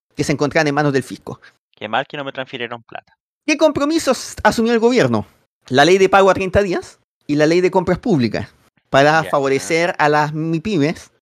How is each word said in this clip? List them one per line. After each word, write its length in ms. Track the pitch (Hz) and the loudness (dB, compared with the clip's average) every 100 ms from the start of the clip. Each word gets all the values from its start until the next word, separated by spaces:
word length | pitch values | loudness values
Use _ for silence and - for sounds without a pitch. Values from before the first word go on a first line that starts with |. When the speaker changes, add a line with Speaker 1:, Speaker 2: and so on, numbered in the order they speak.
| _ - | _ -8
Speaker 1:
que 80 | |
se 80 | 147 | -4
encontraban 360 | 135 143 165 151 | -2 -2 0 0
en 80 | 143 | 0
manos 180 | 147 | 0
del 100 | 135 | -2
fisco. 360 | - 95 - - _ _ _ - | -4 -12 -16 -18 _ _ _ -16
Speaker 2:
Qué 120 | 107 | -6
mal 180 | 117 139 | -6 -6
que 100 | 151 | -10
no 60 | |
me 80 | 135 | -12
transfirieron 500 | 135 127 127 117 120 | -12 -12 -10 -10 -12
plata. 300 | - - - _ _ _ - | -16 -20 -20 _ _ _ -6
Speaker 1:
¿Qué 120 | 302 | 0
compromisos 760 | 320 - 285 330 294 240 - - | 0 0 -2 -2 -2 -4 -6 -2
asumió 300 | 214 208 226 | -2 0 0
el 60 | 233 | 2
gobierno? 480 | 233 254 131 110 - _ _ _ - | 2 2 0 0 -6 _ _ _ -2
La 180 | 131 151 | 2 4
ley 120 | 190 | 4
de 100 | 190 | 4
pago 200 | 196 196 | 4 4
a 20 | |
treinta 300 | 180 190 202 | 2 0 -2
días, 360 | 202 320 - - _ _ - | -2 -4 -8 -20 _ _ -4
y 80 | 147 | 0
la 100 | 151 | 2
ley 140 | 175 | 2
de 100 | 180 | 2
compras 280 | 185 175 175 | 0 0 -2
públicas 500 | 254 160 117 - - _ _ _ _ | 0 0 0 -4 -10 _ _ _ _
para 340 | 135 147 160 | 2 4 2
Speaker 2:
Ya. 60 | 151 | 0
Speaker 1:
favorecer 640 | 147 135 135 - 165 175 - | 0 0 -2 -2 -2 0 0
a 120 | 147 | 2
las 240 | 151 151 | 2 0
mipymes, 800 | 151 160 165 214 190 143 - - _ | -4 -4 -4 -2 -2 -2 -4 -14 _